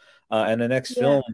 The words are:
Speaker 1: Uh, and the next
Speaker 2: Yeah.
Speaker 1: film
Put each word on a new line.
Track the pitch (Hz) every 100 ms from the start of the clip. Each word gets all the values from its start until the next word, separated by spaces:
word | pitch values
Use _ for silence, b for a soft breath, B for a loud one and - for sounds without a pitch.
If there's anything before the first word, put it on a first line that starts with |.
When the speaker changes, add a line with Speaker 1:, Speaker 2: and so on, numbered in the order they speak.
| b b _
Speaker 1:
Uh, | 110 104
and | 113
the | 120
next | 131 131 254
Speaker 2:
Yeah. |
Speaker 1:
film | 135 143 -